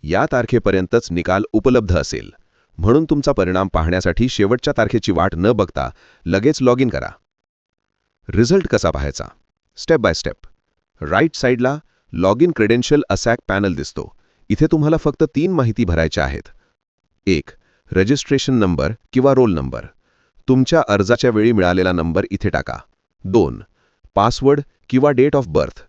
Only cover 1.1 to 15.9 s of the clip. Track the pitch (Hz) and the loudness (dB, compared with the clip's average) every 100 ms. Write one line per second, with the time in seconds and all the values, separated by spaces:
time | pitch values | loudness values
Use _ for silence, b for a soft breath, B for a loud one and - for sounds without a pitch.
1.1 | 85 85 92 107 110 113 127 104 90 67 | -6 0 -2 0 0 2 2 2 -2 -2
2.1 | 62 50 - _ _ _ - 92 131 160 | -8 -12 -20 _ _ _ -4 2 2 2
3.1 | 151 139 139 90 92 95 - 80 90 90 | 0 0 0 0 0 -2 -2 0 0 0
4.1 | 87 127 - 101 123 - 139 107 117 104 | 0 -2 0 0 0 -2 -2 0 -2 -2
5.1 | 85 92 80 98 120 95 - 67 - b | 0 0 0 0 2 0 -4 -8 -10 b
6.1 | b - 92 117 156 127 123 131 71 60 | b -2 0 0 2 2 2 0 -4 -10
7.1 | - _ _ _ _ _ _ _ _ _ | -16 _ _ _ _ _ _ _ _ _
8.1 | _ - 90 120 190 180 110 87 71 71 | _ -6 0 2 2 2 -2 -2 -4 -6
9.1 | - - _ _ _ _ - - 160 110 | -8 -14 _ _ _ _ -20 -2 0 0
10.1 | 80 - - - _ _ _ _ _ 76 | -2 -6 -10 -20 _ _ _ _ _ -4
11.1 | 90 160 - 127 123 123 147 _ _ _ | 0 0 0 -2 0 -2 -4 _ _ _
12.1 | - 92 113 175 160 107 117 123 147 - | -2 0 4 2 2 2 2 2 0 0
13.1 | 98 - 117 - 95 101 85 69 - - | -2 -2 -4 -2 -2 -2 -4 -8 -10 -14
14.1 | _ _ _ _ 107 156 160 147 160 156 | _ _ _ _ 0 2 2 2 0 -2
15.1 | 139 156 - 170 180 120 110 113 | 0 -2 0 -2 0 0 0 -2